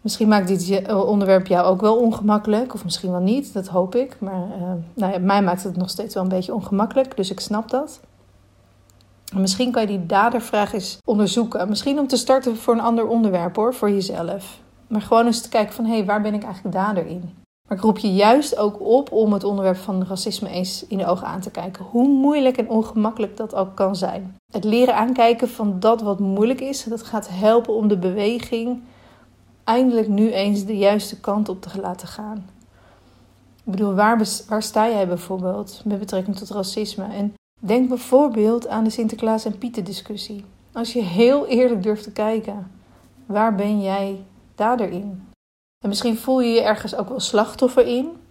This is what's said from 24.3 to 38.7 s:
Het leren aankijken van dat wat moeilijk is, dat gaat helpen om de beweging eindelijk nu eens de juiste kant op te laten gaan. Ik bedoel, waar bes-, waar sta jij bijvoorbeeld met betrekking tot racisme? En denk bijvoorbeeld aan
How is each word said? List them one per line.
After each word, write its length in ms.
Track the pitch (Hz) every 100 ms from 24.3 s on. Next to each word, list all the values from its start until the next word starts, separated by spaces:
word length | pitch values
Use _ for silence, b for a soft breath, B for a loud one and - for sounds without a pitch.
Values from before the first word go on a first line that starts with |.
| - _
Het 120 | 220
leren 320 | 208 233 254 208
aankijken 520 | 233 254 233 240 240
van 320 | 247 208 185
dat 220 | 220 233
wat 160 | 208 196
moeilijk 400 | 196 196 226 254
is, 240 | 262 277
dat 180 | - 226
gaat 260 | - 220 208
helpen 460 | 180 214 233 240
om 140 | 220 214
de 100 | 202
beweging 840 | 185 196 208 240 - 226 233 247 B B B B B _ _ _
eindelijk 440 | - 240 262 233 214
nu 240 | 202 220
eens 320 | 196 202 202
de 120 | 196 214
juiste 440 | 196 208 202 -
kant 280 | - 202 214
op 140 | 185
te 180 | - 196
laten 280 | 190 185 170
gaan. 420 | - 214 214 190 - b b b b b b b b _ _
Ik 60 | -
bedoel, 240 | 190 208
waar 220 | 190 208 233
bes-, 280 | 208 - -
waar 140 | 214
sta 260 | 214 214 220
jij 200 | 214 185
bijvoorbeeld 720 | 175 180 190 185 202 202 -
met 140 | 214 202
betrekking 380 | 196 190 190 196
tot 140 | 214
racisme? 540 | 202 190 - 208 -
En 300 | 190 202 202 - _ _
denk 280 | 190 233 254
bijvoorbeeld 800 | 247 - 254 294 220 214 233
aan 160 | 233